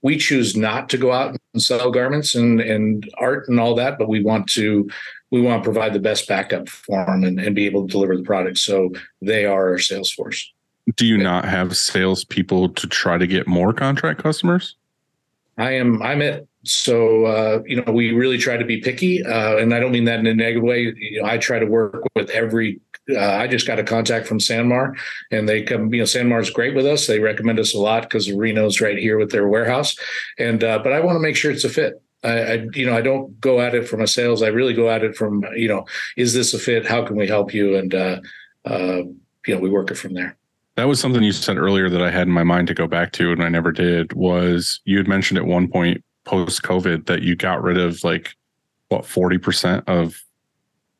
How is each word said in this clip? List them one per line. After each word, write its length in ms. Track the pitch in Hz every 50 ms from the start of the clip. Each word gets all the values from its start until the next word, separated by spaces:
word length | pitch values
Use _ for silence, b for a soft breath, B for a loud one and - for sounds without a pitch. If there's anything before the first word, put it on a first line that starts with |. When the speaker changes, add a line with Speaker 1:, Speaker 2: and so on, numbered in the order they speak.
| -
Speaker 1:
we 160 | 135 160 151
choose 360 | - - 143 131 117 101 98
not 360 | 110 110 110 104 - - -
to 80 | - 127
go 140 | 131 127 123
out 220 | 127 139 151 135 - _ _ -
and 80 | 117 -
sell 280 | - 127 117 123 127
garments 440 | 120 123 123 131 139 151 147 - -
and, 260 | 120 117 120 117 113
and 500 | 113 110 110 107 107 107 110 104 104 - -
art 320 | - - 123 135 147 - -
and 100 | 123 120
all 160 | 113 120 117
that, 220 | 120 123 135 143 -
but 80 | 113 110
we 120 | 107 110 101
want 280 | 110 110 107 98 -
to, 360 | - 113 107 107 107 104 101 101 B B B B B B B -
we 100 | - 123
want 220 | 120 123 117 110 -
to 20 |
provide 300 | 120 98 110 110 110 101
the 40 | 101
best 300 | 95 107 107 98 - -
backup 400 | 101 98 95 - - 87 - -
for 400 | - - - - 101 95 90 92
'em 160 | 95 92 95
and, 160 | 92 90 92
and 160 | 92 104 101
be 80 | 104 104
able 220 | 101 98 101 95
to 40 | 92
deliver 240 | - 101 98 92 95 90
the 40 | 90
product. 360 | - 104 95 92 92 92 -
So 340 | - - 101 95 92 90 90 B B B B - 95
they 240 | 98 110 107 101
are 240 | 101 98 95 95 92
our 80 | 90 90
sales 340 | 92 - 95 98 95 - -
force. 400 | - - - - - - - _ _ _ _ _ _ - - 117
Speaker 2:
Do 100 | - 226
you 100 | 113 113
not 300 | 104 98 92 90 90 -
have 280 | 90 90 92 92 92 90
salespeople 920 | - - - - 92 92 95 95 92 - - - - 90 - 95 90 90 87
to 180 | - - -
try 300 | 82 - - - 92 87
to 100 | 87 90
get 200 | 87 95 90 -
more 260 | - 90 87 90 101 113
contract 500 | - 139 135 139 139 - 160 160 - -
customers? 540 | 156 156 - - 170 175 180 - - - _ _ _ _ _ _ _ _ _ _ _ _ _ _ _ _
Speaker 1:
I 160 | - 110 131 131
am, 300 | 131 123 123 117 107 110
I'm 180 | 123 143 147
it. 260 | 147 143 - - - _ _ _ -
So, 600 | - - - - - 120 117 113 113 113 110 113
uh, 380 | 113 110 110 110 110 107 110 110
you 160 | - - 120 123
know, 100 | - 113
we 200 | 117 120 113 117
really 260 | 117 127 131 127 120
try 180 | 123 131 120
to 80 | 120 120
be 160 | 120 113 104
picky, 440 | - 131 123 - 185 185 180 180 131
uh, 320 | 123 113 113 107 110 107 107
and 160 | 113 117 120
I 60 | 117
don't 100 | 123 127
mean 140 | 123 120 117
that 160 | 117 117 110
in 60 | 110
a 80 | 113 113
negative 280 | 113 113 113 117 117 113
way. 300 | 120 123 120 120 117 113
You 240 | - 107 104 101 107
know, 80 | 104 104
I 80 | 117
try 220 | 113 - - 127 113
to 80 | 110
work 380 | 104 110 117 113 104 95 - - - -
with 160 | 110 101 -
every, 500 | - 113 113 110 110 117 113 107 98 - _ _ - - _ -
uh, 80 | 139 110
I 300 | 101 101 98 101 117 127
just 180 | 127 110 -
got 140 | - 120 107
a 20 | 104
contact 460 | - 117 113 110 101 117 113 110 -
from 100 | 113 110
Sanmar, 560 | - - 117 113 120 120 120 123 131 139 139 B B B B B B B -
and 160 | 110 107 107
they 140 | 107 110 104
come, 300 | - 123 110 107 110 117
you 80 | 117
know, 40 | 110
Sanmar's 460 | 101 - 127 123 120 120 117 107 -
great 240 | - 117 117 131 139
with 120 | 135 131
us. 220 | 143 147 139 - -
They 100 | 110 107
recommend 400 | 107 110 104 104 110 117 113 110
us 160 | 107 - -
a 40 | 104
lot 300 | 101 107 110 113 113 -
'cause 220 | - 110 98 98
Reno's 500 | 98 101 110 113 107 107 107 107 98 -
right 160 | 113 107 101
here 220 | 101 92 113 107 107
with 140 | 107 104 -
their 160 | 110 101 101
warehouse. 480 | 104 110 117 110 127 135 147 - - B B B B B B B B -
And, 240 | 120 117 117 110 113
uh, 160 | 113 110 107
but 140 | 107 127 135
I 80 | 156
wanna 180 | 165 180 175 165
make 160 | 156 156 147
sure 160 | - - 151
it's 140 | 135 - -
a 40 | -
fit. 320 | - 156 151 - - - _ _ _ _ -
I, 180 | 117 117 117
I, 260 | 113 110 117 113 110 113 -
you 120 | 143 127
know, 100 | 123 117
I 60 | 117 117
don't 380 | 131 135 135 135 - - -
go 200 | - 135 127 123
at 140 | 120 123 123
it 140 | 120 110 -
from 120 | - 110
a 60 | 113
sales. 340 | 104 - - 123 120 117 107 113
I 60 | 110
really 260 | 107 117 131 127 117
go 140 | 120 117 113
at 140 | 113 113 107
it 140 | 110 101
from, 280 | - 110 104 104 104 98 98 -
you 100 | 117 117
know, 180 | 110 104 98 92 B B B B B B
is 160 | - 123 120 113
this 220 | 127 117 - -
a 60 | 101
fit? 260 | - - 120 113 -
How 180 | - 110 120 -
can 120 | - 107
we 100 | 104 104
help 260 | 95 107 104 101 101 -
you? 240 | 107 101 98 95
And, 160 | 95 92 92 92
uh, 280 | 92 92 92 92 - B B B B B B B _ -
uh, 380 | - - 95 92 92 92 90 87 87 - - _ _ _ _ -
you 80 | - 104
know, 60 | 90
we 80 | 92 95
work 220 | 101 98 95 98
it 60 | -
from 180 | - - 98 95
there. 220 | 90 90 87 - _ _ _ _ _ _ _ -
Speaker 2:
That 80 | - 117
was 160 | 139 143 123
something 220 | - 135 127 120 110
you 80 | 104 95
said 260 | - - - 98 92
earlier 320 | 90 95 98 98 95 92
that 100 | 90 87
I 100 | 87 87
had 180 | 85 90 90 90
in 40 | 87
my 120 | 85 85
mind 240 | 87 87 87 87 85
to 60 | 85
go 120 | - 85
back 260 | 82 85 85 87 82 -
to, 200 | - 87 87 85
and 100 | 82 85
I 80 | 85
never 220 | 85 85 82 87 82
did, 420 | - 90 87 87 85 82 78 -
was 640 | 90 92 90 87 87 87 90 87 87 87 - - - -
you 120 | 98 98
had 120 | 98 95 98
mentioned 280 | 98 98 92 - -
at 80 | 87 87
one 240 | 85 87 90 92 87
point 340 | - 90 87 87 87 - - _ _ _ -
post-covid 800 | - - 95 87 - - - - - 92 92 90 92 85 80 73
that 140 | - 87 82
you 160 | - - 87
got 260 | 85 - 92 90 67 -
rid 140 | 92 90
of, 260 | 90 90 85 85 - -
like, 320 | 87 82 - - - - _ _ _ _ _ _ _ _ _ _ -
what, 160 | - - -
forty 320 | - - 90 90 90 92
percent 480 | 90 - - 87 - - 90 90 - -
of 360 | - 92 87 85 82 - - - _ _ _ _ _ _ _ _ _ _ _ _ _ _ _